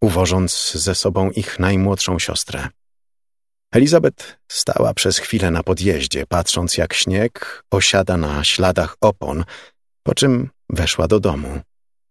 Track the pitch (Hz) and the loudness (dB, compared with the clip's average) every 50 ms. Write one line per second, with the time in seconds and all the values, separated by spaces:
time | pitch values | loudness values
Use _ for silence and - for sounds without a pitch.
0 | 113 107 85 92 92 82 90 92 90 82 - - - - - 78 82 95 90 - | 0 0 2 2 2 2 2 2 0 0 -2 -4 -4 -4 -4 -4 -2 -2 -2 0
1 | - 101 87 98 95 98 - 110 101 - - - 90 95 101 95 95 101 98 - | 0 0 0 2 0 0 -2 -4 -6 -6 -4 -2 0 2 2 2 2 2 0 0
2 | - 95 90 85 - - - - - - - 69 69 - - _ _ _ _ _ | -2 -2 -2 -2 -2 -2 -4 -4 -6 -6 -8 -8 -8 -10 -12 _ _ _ _ _
3 | _ _ _ _ _ _ _ _ _ _ _ _ _ - - 117 139 147 170 160 | _ _ _ _ _ _ _ _ _ _ _ _ _ 0 2 4 4 6 6 4
4 | - 67 - - - - - _ _ - - - - - - - 58 - - - | 4 2 -2 -4 -18 -20 -20 _ _ -10 -6 -6 -2 -2 0 0 0 0 0 0
5 | - 98 90 - - - - 104 95 87 82 85 - - 92 - 92 98 85 71 | 0 0 0 -2 -2 -2 -2 0 0 0 0 0 0 0 -2 0 0 0 0 0
6 | 69 - - 69 71 - 87 87 82 - - 90 87 85 - 90 82 - - - | -2 -4 -4 -6 -4 -2 -2 -2 0 0 -2 -2 -2 -2 0 -2 -2 -2 -2 -2
7 | - - 92 101 113 120 - - - - - - _ - - 95 - - - 98 | -2 0 0 0 0 0 -2 -6 -14 -14 -14 -14 _ -2 0 2 2 4 2 2
8 | 92 92 92 85 78 73 73 73 76 - - - 92 92 90 90 80 78 - - | 2 2 2 0 0 -2 -2 -2 -2 0 0 2 2 2 2 2 0 -2 -2 2
9 | - 107 98 - 73 69 73 80 85 - - - - - _ _ _ _ _ _ | 2 2 2 2 -4 -6 -4 -4 -6 -6 -8 -20 -20 -20 _ _ _ _ _ _
10 | - - - - 139 135 123 120 131 135 _ _ _ - - - 82 - - - | -2 -2 0 2 2 2 2 2 0 -4 _ _ _ -6 -4 -2 -2 -2 0 0
11 | 80 80 107 104 104 98 76 69 71 65 71 73 - _ _ _ _ _ _ _ | 2 2 2 2 2 2 -2 -2 -4 -6 -8 -10 -12 _ _ _ _ _ _ _
12 | _ _ | _ _